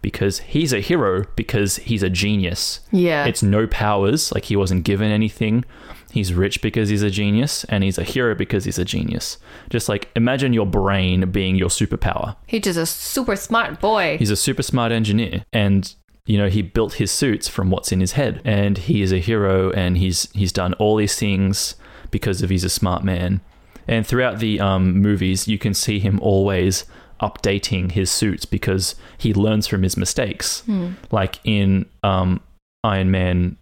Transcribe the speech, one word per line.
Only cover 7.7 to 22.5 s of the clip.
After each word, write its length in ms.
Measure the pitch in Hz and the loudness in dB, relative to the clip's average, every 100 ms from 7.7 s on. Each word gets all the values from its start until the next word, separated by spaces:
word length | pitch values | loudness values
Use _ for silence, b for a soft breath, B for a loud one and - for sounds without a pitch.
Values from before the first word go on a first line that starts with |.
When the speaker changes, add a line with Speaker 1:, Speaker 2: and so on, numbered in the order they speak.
| 104 | 0
Speaker 1:
he's 140 | 95 90 | 0 -2
a 40 | |
hero 320 | 87 131 120 | -4 0 0
because 300 | 98 - 104 | 0 -2 -2
he's 140 | 98 95 | -2 -4
a 80 | 92 | -4
genius. 500 | - - - - - B B B | -2 -4 -4 -8 -12 B B B
Just, 180 | 120 - | -4 -2
like, 180 | 104 - - | -4 -4 0
imagine 380 | 117 131 135 | 2 2 2
your 100 | 117 | 2
brain 640 | 101 101 98 98 92 90 92 | 2 2 2 2 2 2 0
being 260 | 98 95 92 | 0 0 2
your 120 | 90 | 0
superpower. 680 | - 101 92 - - - - - | 0 -2 0 -2 -2 -6 -10 -6
Speaker 2:
He's 160 | 226 | -4
just 160 | 208 170 | -2 -2
a 80 | 165 | -2
super 500 | - - - 240 202 | -4 -6 -4 -2 -4
smart 440 | - 233 226 - | 0 -2 -2 -2
boy. 360 | 202 220 170 151 | 0 2 0 0
Speaker 1:
He's 120 | 104 | 0
a 60 | 104 | 0
super 260 | - 131 | 0 -2
smart 300 | - 131 117 | -2 0 0
engineer, 520 | 117 110 107 113 98 - | 0 2 0 0 -4 -2
and, 400 | 117 101 98 92 - _ _ | 0 4 2 0 -10 _ _
you 140 | - 104 | 0 2
know, 100 | 101 | 4
he 140 | 98 | 2
built 320 | 90 - 107 | 0 0 -2
his 160 | - 101 | 0 -2
suits 380 | - 139 101 - | 0 0 0 -2
from 200 | - 95 | -2 0
what's 240 | 92 - | 0 0
in 80 | 92 | 0
his 120 | 92 | 0
head, 280 | - 131 - - | 0 -2 -2 0
and 320 | 104 101 95 | 2 2 0
he 240 | - 110 | 0 0
is 100 | 95 | 2
a 60 | 92 | 2
hero, 520 | 85 113 101 95 95 | 2 2 4 2 2
and 260 | 90 90 90 | 0 0 2
he's, 320 | 95 87 - | 2 0 -4
he's 200 | 104 95 | -2 -2
done 200 | 98 90 | 0 -2
all 220 | 90 107 107 | 0 2 2
these 220 | 104 - | 2 0
things 560 | 104 98 98 98 - - B B B | -2 2 0 0 -4 -8 B B B
because 300 | 101 - 92 | -4 -2 -2
of 80 | |
he's 160 | 92 | 0